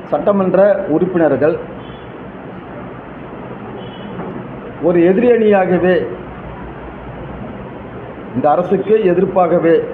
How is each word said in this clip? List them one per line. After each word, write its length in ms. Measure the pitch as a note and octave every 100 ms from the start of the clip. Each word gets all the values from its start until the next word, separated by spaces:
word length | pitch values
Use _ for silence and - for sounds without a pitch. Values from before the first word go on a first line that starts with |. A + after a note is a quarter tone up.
சட்டமன்ற 800 | - D3 G#3 G3 F#3 F#3+ G3+ G3 -
உறுப்பினர்கள் 680 | D#3 F3+ F3 D#3 C3 D3+ E3+ - - - - - - - - - B1 B1 - B1+ B2+ - - - - - - - - - - G3+ - - - - - - -
ஒரு 220 | D#3 F3 E3+
எதிரி 260 | F#3+ A#3+
அணியாகவே 760 | A#3 G#3+ G3+ F3+ F3+ F3+ F3 B2 - - - - - - - - - - - - - - - - - - - - - - A2+
இந்த 140 | D3
அரசுக்கு 460 | D#3 F3 F#3+ F#3+ A3
எதிர்ப்பாகவே 800 | F#3+ F3 F#3 F#3+ F3 E3+ D#3+ D#3+ -